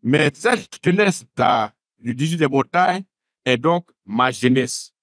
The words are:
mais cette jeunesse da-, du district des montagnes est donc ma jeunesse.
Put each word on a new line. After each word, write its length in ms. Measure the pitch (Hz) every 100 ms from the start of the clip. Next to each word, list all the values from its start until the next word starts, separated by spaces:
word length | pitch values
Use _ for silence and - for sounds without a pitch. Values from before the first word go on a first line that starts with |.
mais 300 | 117 147 147
cette 460 | - 226 240 - -
jeunesse 440 | - 185 202 - - -
da-, 380 | 127 123 107 _ _ _
du 160 | 117 117
district 240 | 151 170
des 80 | 147
montagnes 560 | 139 127 175 180 185 196 _ _ _
est 140 | - 123
donc 280 | 143 175 170 _ _
ma 260 | 110 127
jeunesse. 640 | 123 127 131 127 - - _